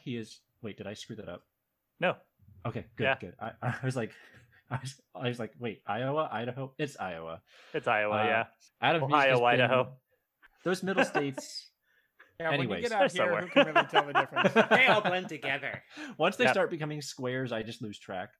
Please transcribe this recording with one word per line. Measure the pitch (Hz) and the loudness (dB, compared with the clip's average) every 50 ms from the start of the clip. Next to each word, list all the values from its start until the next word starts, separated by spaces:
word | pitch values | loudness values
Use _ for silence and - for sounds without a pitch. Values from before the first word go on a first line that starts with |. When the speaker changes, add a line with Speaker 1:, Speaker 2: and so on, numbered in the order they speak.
| _ | _
Speaker 1:
He | - 120 117 | -8 -8 -8
is, | 110 107 - - _ _ _ _ | -8 -12 -14 -20 _ _ _ _
wait, | - 107 95 | -12 -12 -12
did | - 104 | -10 -10
I | 98 104 | -12 -12
screw | - - - 120 | -12 -12 -14 -14
that | 104 98 92 | -12 -12 -12
up? | 90 90 - _ _ _ _ _ _ _ _ _ _ _ | -14 -14 -16 _ _ _ _ _ _ _ _ _ _ _
Speaker 2:
No. | 160 180 - - _ _ _ _ _ - - - - | -2 -2 -2 -2 _ _ _ _ _ -20 -20 -8 -8
Speaker 1:
Okay, | 120 110 117 90 - _ | -6 -6 -6 -10 -10 _
good, | - 127 | -2 0
Speaker 2:
Yeah. | 131 135 - | 0 0 0
Speaker 1:
good. | - 90 - - | -4 -12 -12 -12
I, | 101 113 - - - | -12 -12 -10 -6 -4
I | 123 113 - - | -4 -4 -2 -4
was | 131 131 | -4 -2
like, | 131 113 104 - | -2 -4 -4 -8
<laughs> | - - - _ - - _ _ _ _ _ 127 | -16 -20 -20 _ -20 -20 _ _ _ _ _ -10
I | 127 | -8
was, | - 131 - - _ _ _ | -8 -10 -14 -16 _ _ _
I | - 139 | -6 -6
was | 123 123 120 | -6 -4 -4
like, | 113 104 - - | -8 -10 -10 -8
"Wait, | 120 117 95 - _ | -8 -8 -8 -8 _
Iowa, | - 104 113 127 135 143 156 156 - | -6 -4 -4 -2 -2 -2 -2 -2 -2
Idaho?" | - 107 120 123 120 139 135 131 - - | -4 -6 -6 -6 -8 -8 -10 -12 -8 -8
It's | 156 143 - - | -8 -8 -6 -8
Iowa. | 95 95 87 82 82 80 82 82 - _ - - - - - | -8 -8 -8 -8 -10 -10 -12 -12 -14 _ -20 -20 -20 -10 -10
Speaker 2:
It's | 156 123 123 | -6 0 0
Iowa, | 117 107 107 104 104 107 | 2 2 2 2 0 0
Speaker 1:
Uh, | 107 | 2
Speaker 2:
yeah. | 107 110 113 113 - _ _ _ _ _ _ | 2 2 0 0 -2 _ _ _ _ _ _
Speaker 1:
Adam | 117 131 160 170 139 | 0 2 2 2 2
Speaker 2:
Ohio, | 135 147 147 | 2 4 4
Speaker 1:
has | 139 135 | 6 6
just | 131 123 | 4 6
been | 120 120 | 6 4
Speaker 2:
Idaho. | 120 120 127 117 131 127 123 - - - _ _ _ _ _ _ _ _ _ - _ _ _ | 6 6 4 4 4 2 2 0 -6 -16 _ _ _ _ _ _ _ _ _ -20 _ _ _
Speaker 1:
Those | 165 190 185 - | -4 -2 -2 -2
middle | 185 190 185 269 | -2 2 2 0
states. | - - 392 - - 135 285 - - - - - - _ | 2 0 -2 -2 -2 -6 -8 -12 -12 -14 -16 -16 -18 _
Speaker 3:
<laughs> | _ _ _ _ _ _ _ _ _ - _ _ _ | _ _ _ _ _ _ _ _ _ -20 _ _ _
Yeah, | 165 160 | -2 0
when | 143 143 | 0 0
you | 135 | 0
Speaker 1:
Anyways. | 113 101 87 - 240 | 0 -2 -2 -2 -2
Speaker 3:
get | 226 | 2
out | 208 277 - - | 4 2 2 4
Speaker 2:
They're | 180 185 | 2 2
Speaker 3:
here, | |
Speaker 2:
somewhere. | 180 170 - 185 | 2 2 0 -2
Speaker 3:
who | 175 | 2
can | - 277 277 | 4 4 4
really | - - 330 - - | 6 4 2 2 4
tell | - - 294 | 2 2 2
the | 143 143 | 2 2
difference? | 349 - - - 330 359 190 - | 0 0 2 0 2 2 4 6
Speaker 2:
<laughs> | 226 214 - | 4 6 6
Speaker 4:
They | 226 240 262 | 6 6 6
all | 254 220 214 | 6 6 4
blend | 202 185 180 185 185 - | 4 2 0 0 -2 -6
together. | 160 143 - 139 135 143 139 127 104 98 - _ - 294 302 285 226 | -10 -8 -6 -4 -4 -4 -6 -8 -10 -10 -14 _ -16 -16 -14 -14 -4
Speaker 1:
Once | - 151 180 196 | 0 0 0 2
they | - 247 | 4 2
Speaker 2:
Yep. | - - | 4 4
Speaker 1:
start | 190 180 - | 4 2 0
becoming | 180 156 156 151 151 151 139 | -2 -6 -6 -6 -6 -8 -10
squares, | - - - 131 123 127 131 131 120 | -10 -10 -6 -4 -4 -2 -2 -2 -2
I | 117 110 110 | -4 -4 -6
just | 110 113 - 113 | -6 -8 -10 -10
lose | 107 101 - | -10 -10 -12
track. | - - 98 90 95 104 - _ | -12 -10 -8 -8 -8 -10 -12 _